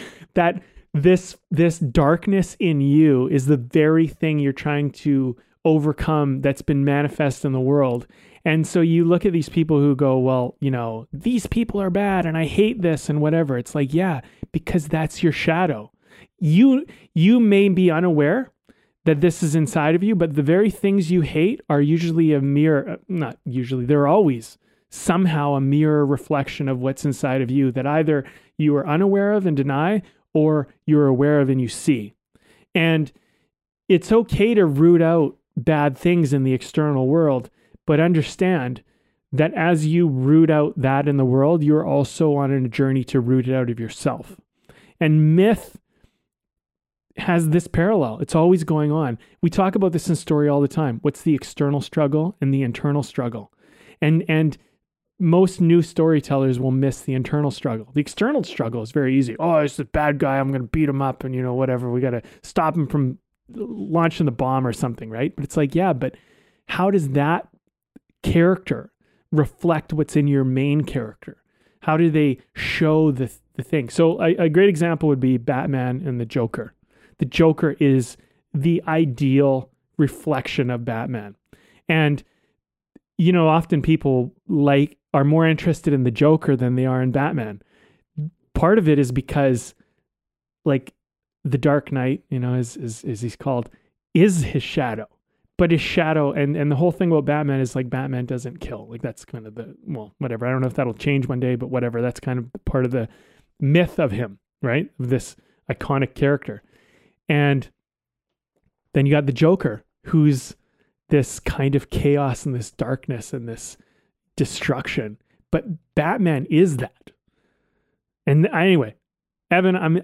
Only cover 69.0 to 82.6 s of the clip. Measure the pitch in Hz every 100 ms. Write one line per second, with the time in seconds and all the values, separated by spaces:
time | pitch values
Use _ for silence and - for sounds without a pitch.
69 | _ _ _ 156 139 - 170 160 - 156
70 | 147 151 143 139 131 131 143 151 - 131
71 | 113 - - - _ _ _ _ - 156
72 | 170 151 147 127 _ - - - 160 156
73 | 156 131 127 - _ - - 156 120 -
74 | 165 - 165 - 170 160 202 160 170 165
75 | 156 135 131 123 120 131 139 135 127 127
76 | 165 123 113 135 113 - 110 - _ _
77 | _ _ 131 - 160 151 160 - 143 131
78 | 117 - _ _ _ 147 156 165 - 160
79 | 156 120 139 135 139 131 131 _ _ -
80 | 139 - 160 135 - - 123 120 120 113
81 | 131 120 101 - _ _ _ _ - 160
82 | 151 143 - _ _ _